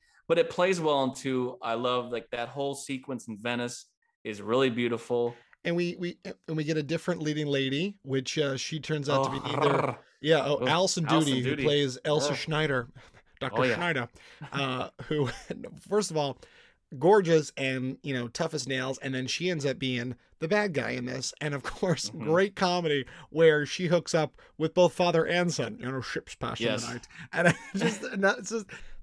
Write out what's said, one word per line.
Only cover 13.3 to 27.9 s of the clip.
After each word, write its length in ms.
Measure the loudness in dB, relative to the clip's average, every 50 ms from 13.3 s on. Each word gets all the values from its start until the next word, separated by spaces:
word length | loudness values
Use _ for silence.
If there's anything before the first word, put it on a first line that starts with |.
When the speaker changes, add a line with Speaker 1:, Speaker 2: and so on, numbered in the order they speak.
| _ -8
Speaker 2:
Doctor 180 | -6 -2 0 2
Speaker 1:
Oh, 20 | 2
yeah. 100 | 2 2
Speaker 2:
Schneider, 320 | 2 0 0 0 -2 -4 -6 -10 -16 -20 -20
Speaker 1:
<laughs> 200 | -20 -18 -14 -8 -6
Speaker 2:
uh, 360 | -4 -2 -2 -2 -4 -6 -8 -10 -12 -8
who, 200 | -4 -2 0 0 -2 -4 -6 -10 -12 -12
<laughs> 320 | -10 -12 -14 -16 -16 -6 -2
first 220 | 0 0 0 0
of 60 | -2
all, 200 | -2 -2 -2 -4 -10 -16 -20 -20 -20 -20 _ _ _ _ -16 -4
gorgeous 540 | 2 6 6 8 8 8 6 6 4 4 2 -4
and, 400 | -2 -2 -2 0 -2 -2 -4 -6 -6 -6
you 100 | -4 -4
know, 140 | -4 -4 -4
tough 240 | -4 -4 -4 -2 -4
as 140 | -4 -4
nails. 300 | -4 -4 -2 -2 -4 -4 -6
And 140 | -6 -4 -4
then 140 | -4 -4
she 220 | -4 -4 -2 -2 -2
ends 160 | -2 -2 -2
up 120 | -2 -2 -2
being 360 | -2 -2 -2 -2 -4 -6 -8 -12 _ _ _ -6
the 80 | -2
bad 260 | 0 0 2 0 0 -2
guy 180 | -2 -2 -4
in 140 | -4 -4 -6
this. 280 | -6 -6 -6 -8 -8 -6 -6
And 120 | -4 -4 -4
of 100 | -4 -6
course, 460 | -8 -6 -2 0 0 0 0 -2 -6
Speaker 1:
Mm-hmm. 140 | -8 -4 0
Speaker 2:
great 320 | 2 4 4 4 2 0
comedy 500 | 0 0 2 2 2 2 0 0 0 -2 -6 -12 -20 -16 -4
where 360 | 4 6 8 8 8 6 4
she 220 | -2 -2 -2 0
hooks 280 | 2 2 2 2 2 2
up 240 | 2 2 0 -2 -8 -20 -14 _
with 160 | -2 -2 2 6
both 200 | 6 6 6 6
father 320 | 4 2 4 4 4 4
and 280 | 4 2 2 2 2 0
son, 240 | 0 -2 -4 -6 -8
you 120 | -8 -6
know, 100 | -6 -6
ships 340 | -6 -6 -6 -8 -8 -10 -10
passing 320 | -8 -6 -6 -4 -2 0
Speaker 1:
Yes. 180 | 0 0 -2 -4
Speaker 2:
tonight. 220 | -6 -10 -12 -12 -16 -18 -18 -14 -6 0
And 140 | 4 4 4 4 2 -2
<laughs> 100 | -8 -4
it's 260 | -2 0 0